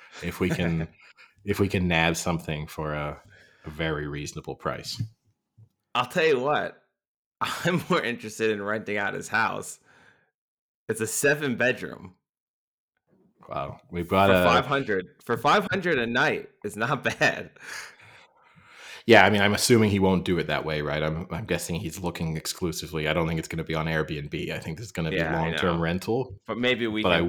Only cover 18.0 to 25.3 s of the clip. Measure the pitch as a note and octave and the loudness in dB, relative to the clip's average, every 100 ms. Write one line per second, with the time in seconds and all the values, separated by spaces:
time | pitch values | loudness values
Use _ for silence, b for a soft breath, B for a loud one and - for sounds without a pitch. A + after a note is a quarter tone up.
18 | B B B _ B B B B B B | B B B _ B B B B B B
19 | - A2 F#2+ G#2 G2+ G#2 - A#2 G#2+ G2 | 8 10 10 8 4 4 6 6 6 4
20 | F#2+ F#2 E2 E2+ D#2 D2 D#2 D2+ D2 D2+ | 4 4 2 0 0 -2 -2 -2 -2 0
21 | D#2 D#2+ - E2 A2+ E2+ - E2 D#2+ F#2+ | -2 -2 -6 -8 -4 -4 -2 -6 -6 -6
22 | F2 - E2 D#2+ - - F2 D#2+ D2+ D#2 | -6 -4 -4 -4 -8 -6 -6 -6 -8 -4
23 | D2+ E2 E2 E2 - E2 D#2 D#2+ D#2+ D#2+ | 0 0 0 -2 -4 -8 -4 -4 -2 -2
24 | D2+ D2+ C#2+ D#2 - D#2 E2 D#2+ A#2 - | -2 -6 -8 -8 -8 -8 -10 -12 -10 -6
25 | E2 F2 E2 | -2 -2 -2